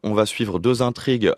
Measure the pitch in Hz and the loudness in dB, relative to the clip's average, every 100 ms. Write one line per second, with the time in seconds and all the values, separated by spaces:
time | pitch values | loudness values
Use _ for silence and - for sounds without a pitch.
0 | 104 107 107 - 110 90 113 120 123 123 | -2 0 0 -2 -4 0 0 2 0 -2
1 | - 123 98 | -2 2 2